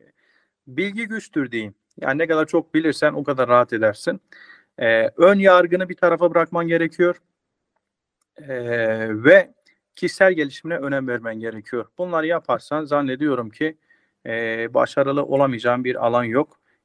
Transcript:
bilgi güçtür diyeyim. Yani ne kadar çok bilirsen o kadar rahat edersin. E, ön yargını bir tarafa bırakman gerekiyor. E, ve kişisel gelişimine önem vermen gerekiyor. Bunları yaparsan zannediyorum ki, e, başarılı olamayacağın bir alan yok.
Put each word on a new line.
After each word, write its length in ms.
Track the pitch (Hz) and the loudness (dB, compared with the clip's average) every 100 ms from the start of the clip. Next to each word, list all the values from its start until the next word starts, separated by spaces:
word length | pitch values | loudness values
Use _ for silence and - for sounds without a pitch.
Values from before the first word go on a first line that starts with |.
| _ _ _ _ _ _ 139 | _ _ _ _ _ _ -10
bilgi 400 | 131 202 208 220 | -6 -6 -6 -8
güçtür 440 | 220 - 156 127 | -10 -6 -6 -4
diyeyim. 240 | 113 107 - _ - | -6 -8 -12 _ -8
Yani 160 | 131 143 | -4 -2
ne 100 | 165 | 0
kadar 180 | 156 156 | 0 0
çok 280 | 170 151 | -2 0
bilirsen 400 | 156 160 - 151 | 0 0 0 0
o 100 | 147 | 0
kadar 260 | 143 131 123 | -4 -2 2
rahat 240 | 123 123 | 4 2
edersin. 480 | 110 110 - 170 190 - - - - _ - | 0 0 0 -6 -6 -12 -20 -20 -20 _ -4
E, 300 | 117 113 113 - | 0 2 0 4
ön 220 | 180 202 | 4 6
yargını 500 | 190 180 175 180 180 | 6 6 4 -2 -4
bir 80 | 175 | 0
tarafa 340 | 180 165 175 | 0 2 2
bırakman 360 | 165 165 170 170 | 2 0 -2 0
gerekiyor. 540 | 165 165 160 175 175 _ _ _ _ _ _ _ _ _ _ _ - | 0 -2 0 0 0 _ _ _ _ _ _ _ _ _ _ _ -20
E, 100 | 143 127 120 117 113 110 110 110 | -10 -8 -4 -2 0 -2 -4 2
ve 300 | 131 190 - _ _ _ _ - | 8 8 6 _ _ _ _ -6
kişisel 380 | 175 - 190 | -6 0 0
gelişimine 440 | 165 143 - 160 170 | 0 -4 -6 -10 -8
önem 300 | 139 139 131 | -4 -4 -4
vermen 320 | 123 113 110 | -6 -8 -8
gerekiyor. 460 | 113 110 - 120 110 - | -10 -10 -8 -8 -8 -10
Bunları 300 | 180 165 156 | -6 -4 -2
yaparsan 580 | 170 - 117 - 151 147 | -4 -2 -6 -4 -8 -2
zannediyorum 640 | 143 139 131 151 123 110 | -2 -2 -2 -2 -2 -6
ki, 280 | - 156 156 _ _ _ _ 120 | -6 -6 -6 _ _ _ _ -8
e, 480 | 113 113 113 117 | -6 -4 -4 -4
başarılı 520 | 127 123 - 135 143 139 | -2 -2 0 0 -2 -2
olamayacağın 580 | 139 135 117 120 123 | 0 0 0 -2 0
bir 220 | 127 - 117 | -2 -2 0
alan 180 | 120 | 0
yok. 360 | 120 127 156 _ _ _ | 0 -2 -2 _ _ _